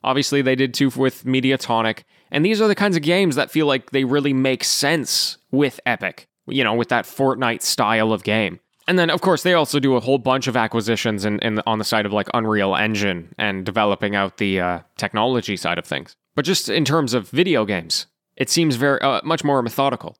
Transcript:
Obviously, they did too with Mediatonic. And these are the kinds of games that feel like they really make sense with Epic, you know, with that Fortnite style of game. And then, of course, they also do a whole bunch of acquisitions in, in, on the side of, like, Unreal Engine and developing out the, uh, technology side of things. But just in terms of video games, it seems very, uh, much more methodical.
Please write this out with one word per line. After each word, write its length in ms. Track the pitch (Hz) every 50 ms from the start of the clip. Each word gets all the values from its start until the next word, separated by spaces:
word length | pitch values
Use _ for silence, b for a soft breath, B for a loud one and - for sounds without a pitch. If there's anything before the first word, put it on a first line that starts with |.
Obviously, 400 | - 135 131 139 139 - 143 143
they 140 | 135 131 131
did 180 | 127 135 127 120
too 160 | - 143 135 -
with 300 | 127 135 131 - - -
Mediatonic. 800 | 123 131 131 123 131 135 127 - - 120 113 113 113 110 - - b b b b b
And 140 | - 139 156
these 160 | 202 220 208
are 80 | 220 214
the 40 | 196
kinds 220 | - 202 208 180
of 80 | 165 143
games 320 | 156 175 190 196 170 135
that 160 | 135 143 -
feel 140 | - 151 156
like 260 | 147 135 131 - -
they 140 | - 139 135
really 260 | 123 135 147 139 143
make 320 | 135 131 131 135 131 123 -
sense 760 | - - - - 143 165 160 120 - - - - - - _ _ _
with 300 | - 135 147 131 - - -
Epic, 440 | 123 117 - 101 92 - - - _ _ _ _
you 160 | - - 135 127
know, 100 | 107 110
with 140 | 120 117
that 160 | - 127 117 -
Fortnite 600 | - - - 139 131 131 110 131 117 117 - -
style 500 | - - - 120 104 113 110 110 110 110
of 100 | 95 -
game. 380 | 104 107 110 107 90 87 - _ _ _ _ _
And 100 | - 180
then, 120 | 185 170 165
of 100 | 170 175
course, 240 | - 185 175 - -
they 100 | 180 180
also 280 | 170 151 - - 147
do 160 | 131 139 131
a 20 | 120
whole 200 | 110 127 139 135
bunch 280 | 113 131 127 131 127
of 80 | 135 117
acquisitions 680 | 123 113 107 - 117 101 110 113 104 - 117 107 101 98
in, 140 | 110 104 101
in, 220 | - 113 107 107 -
on 120 | 110 110 107
the 40 | 104
side 220 | - 117 110 104
of, 80 | 101 101
like, 160 | 104 98 - -
Unreal 400 | 117 110 110 107 104 98 95 95
Engine 600 | 71 107 110 110 101 104 101 90 87 82 - -
and 280 | - - 104 95 95 92
developing 500 | 104 92 110 107 104 98 - - 104 101
out 220 | 101 98 95 _
the, 240 | - 104 98 95 95
uh, 180 | 87 90 90 85 - _ _
technology 640 | - - 98 - 107 110 127 127 120 107 - 101
side 200 | 87 - 85 87
of 60 | 87 -
things. 320 | - - 67 - - - _ _ _ _
But 120 | - -
just 240 | 165 190 - - -
in 160 | 107 165 151
terms 280 | 131 147 165 147 120 117
of 160 | 123 98 -
video 360 | - 135 180 190 160 123 107
games, 420 | 101 104 87 80 82 - - - _ _ _ _ _ _
it 120 | - 135 -
seems 280 | - 170 165 156 131
very, 240 | 117 139 143 139 -
uh, 180 | - 139 127 87 -
much 180 | 151 147 127 -
more 180 | 147 143 135
methodical. 540 | 120 117 - - 139 139 127 - - 160 - _